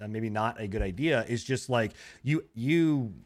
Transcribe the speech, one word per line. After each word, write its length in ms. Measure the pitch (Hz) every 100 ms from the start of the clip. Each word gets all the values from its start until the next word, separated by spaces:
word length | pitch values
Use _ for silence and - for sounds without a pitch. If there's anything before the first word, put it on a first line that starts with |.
a 80 | 107
maybe 220 | 110 113
not 300 | 104 110 117
a 60 | 107
good 120 | 107
idea." 420 | 101 90 156 131 110
It's 140 | 117
just 240 | - 131 -
like, 240 | 120 110 - - -
"You, 220 | 127 156 -
you 580 | 113 123 170 160 143 117 76